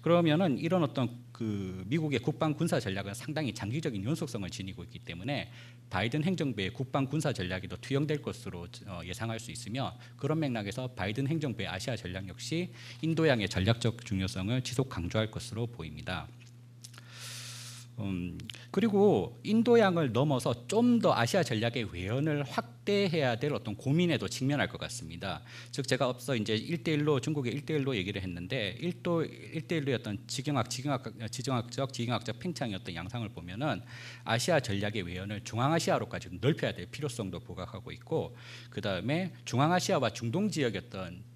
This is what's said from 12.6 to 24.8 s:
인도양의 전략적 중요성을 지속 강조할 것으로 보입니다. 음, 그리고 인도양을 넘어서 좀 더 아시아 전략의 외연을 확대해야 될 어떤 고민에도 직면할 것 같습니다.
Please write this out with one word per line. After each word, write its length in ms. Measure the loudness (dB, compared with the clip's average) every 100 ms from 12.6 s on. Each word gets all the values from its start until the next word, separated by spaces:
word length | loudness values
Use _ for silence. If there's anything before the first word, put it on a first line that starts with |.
| -2 -8 -16 -4
인도양의 460 | 0 4 6 6 4
전략적 560 | 2 4 4 2 -2 -4
중요성을 560 | -2 0 -2 0 0
지속 260 | 0 -2 -2
강조할 420 | -2 0 2 0
것으로 360 | -2 -8 -4 -6
보입니다. 640 | -6 -10 -10 -6 -6 -6 -16 -20 -20 -20 -20 -18 -18 -18 -14 -12 -12 -12 -14 -14 -16 -14 -8
음, 400 | -4 -2 -4 -6 -10 -12 -2
그리고 680 | 2 6 8 8 8 4 -4
인도양을 680 | 4 6 10 10 10 6 4
넘어서 540 | 4 4 4 2 0 2
좀 260 | 4 6 6
더 120 | 6
아시아 280 | 6 4 4
전략의 500 | 4 2 0 0 -4
외연을 520 | -4 -2 0 2 0
확대해야 920 | -2 -4 -6 -6 0 2 4 4 2 2
될 160 | 0
어떤 200 | -2 -4
고민에도 540 | -4 2 4 4 4 0
직면할 400 | 0 2 2 2
것 100 |
같습니다. 640 | 0